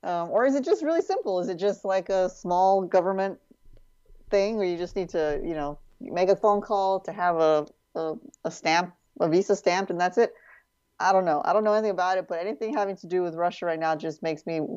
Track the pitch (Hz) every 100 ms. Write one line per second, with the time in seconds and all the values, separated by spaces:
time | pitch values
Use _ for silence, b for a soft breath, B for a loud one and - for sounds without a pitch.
0 | 185 175 170 190 254 277 262 370 311 330
1 | 415 392 320 185 180 175 202 190 196 190
2 | 180 190 185 180 175 175 190 196 180 185
3 | 175 190 196 - _ _ - - _ _
4 | _ - - 202 196 220 185 170 175 -
5 | 175 175 156 151 160 160 143 147 - _
6 | - 170 185 190 214 202 - 208 190 190
7 | 185 196 180 165 160 156 147 _ _ -
8 | 160 156 - _ - - 165 165 180 _
9 | _ - 170 165 392 196 - 175 196 175
10 | 180 180 233 - b b b _ _ _
11 | 180 190 180 151 - 190 214 214 220 185
12 | 180 190 180 165 185 269 220 294 202 190
13 | 175 180 175 160 175 170 175 165 160 156
14 | 165 151 165 156 - 165 151